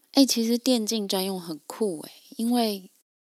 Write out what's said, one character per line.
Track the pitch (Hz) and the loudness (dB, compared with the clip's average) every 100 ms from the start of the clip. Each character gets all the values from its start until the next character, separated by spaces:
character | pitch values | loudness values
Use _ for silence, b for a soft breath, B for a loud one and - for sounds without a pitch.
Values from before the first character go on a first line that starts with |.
| _ | _
哎， | 277 | 4
其 | 262 233 226 | 4 4 0
实 | 240 | 0
电 | - 247 208 | 2 0 0
竞 | 226 196 | -4 -2
专 | 190 | -2
用 | 190 190 | -2 -6
很 | 170 151 - | -8 -12 -12
酷 | - 214 156 | -4 -4 -4
哎， | - - - - | -10 -18 -20 -4
因 | 226 | 0
为 | 247 220 202 185 _ _ _ | 2 0 -2 -10 _ _ _